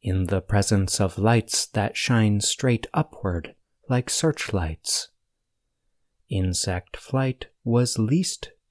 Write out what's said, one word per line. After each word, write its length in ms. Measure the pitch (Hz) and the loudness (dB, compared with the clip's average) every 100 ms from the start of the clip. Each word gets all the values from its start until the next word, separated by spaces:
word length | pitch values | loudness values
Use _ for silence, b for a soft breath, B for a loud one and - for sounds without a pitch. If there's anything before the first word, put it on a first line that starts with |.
in 240 | - 92 92 | -2 0 0
the 160 | 98 | -2
presence 580 | - 104 98 101 95 - | 0 0 2 2 2 0
of 180 | 98 - | -2 2
lights 480 | 104 117 - - - | 2 4 2 -2 -2
that 280 | 110 104 - | -2 -2 -2
shine 460 | - 120 110 104 | 0 4 4 2
straight 460 | - - 131 117 - | 0 0 0 0 -2
upward 640 | - 156 - 98 85 - - _ _ - | -4 -4 -4 -4 -4 -6 -16 _ _ -2
like 220 | 127 - | -2 0
searchlights. 1000 | - 160 147 - 98 82 80 - - - _ _ _ _ _ _ _ _ _ _ _ - | 0 0 0 -2 -2 -2 -6 -4 -4 -6 _ _ _ _ _ _ _ _ _ _ _ -6
Insect 680 | 98 92 90 - 90 - - | -2 0 0 -2 -4 -6 -16
flight 500 | - 131 135 131 - _ | -6 -2 -2 -4 -10 _
was 340 | - 117 123 - | 0 2 2 0
least 540 | 110 151 185 - - - _ | 2 2 0 -4 -10 -16 _